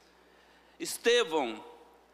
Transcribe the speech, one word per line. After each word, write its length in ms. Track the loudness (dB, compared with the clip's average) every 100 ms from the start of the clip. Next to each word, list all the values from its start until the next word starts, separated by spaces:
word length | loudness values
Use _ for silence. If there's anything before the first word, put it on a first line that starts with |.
| _ _ _ _ _ -20 _ -12
Estevão, 840 | -8 -2 2 4 2 0 -2 -4 -14 -20 -20 -20 _